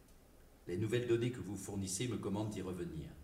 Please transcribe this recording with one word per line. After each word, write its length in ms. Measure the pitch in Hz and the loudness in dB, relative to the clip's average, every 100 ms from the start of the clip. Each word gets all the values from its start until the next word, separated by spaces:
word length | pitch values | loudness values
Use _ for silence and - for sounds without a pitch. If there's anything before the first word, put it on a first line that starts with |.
| - - - - - - - | -20 -20 -20 -20 -20 -14 -4
Les 100 | 90 | 0
nouvelles 300 | 110 120 120 | 2 2 4
données 240 | 117 120 | 4 4
que 100 | - | 0
vous 160 | 92 101 | -4 -6
fournissez 500 | - 98 95 - 123 | -4 -2 -2 0 0
me 100 | 98 | 0
commandent 340 | 98 98 110 | 0 0 0
d'y 100 | 98 | -2
revenir. 480 | 92 90 82 78 67 - | -4 -4 -4 -6 -8 -12